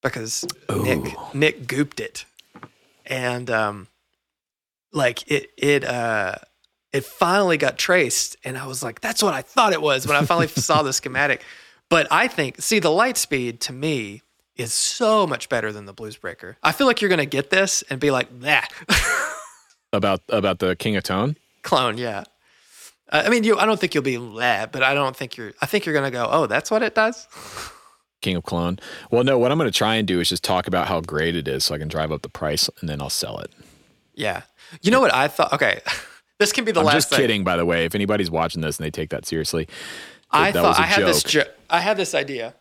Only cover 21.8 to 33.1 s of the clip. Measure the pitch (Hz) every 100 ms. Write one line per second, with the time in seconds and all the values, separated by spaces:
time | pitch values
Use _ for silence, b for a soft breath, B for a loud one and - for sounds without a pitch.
21.8 | 127 110 120 101 - _ B B B B
22.8 | B B _ 151 180 240 220 208 214 220
23.8 | 185 156 131 123 120 107 123 107 110 131
24.8 | 131 143 135 127 127 - 107 - - 208
25.8 | 180 151 135 123 113 143 135 110 - 220
26.8 | 226 - 220 240 - - - - - -
27.8 | - _ _ _ - 90 - 87 87 95
28.8 | B B B 117 127 131 120 151 139 -
29.8 | 107 110 104 90 85 90 - 92 87 90
30.8 | 82 87 82 76 82 85 76 65 - 76
31.8 | 78 80 78 76 - - 78 73 - -
32.8 | 82 73 67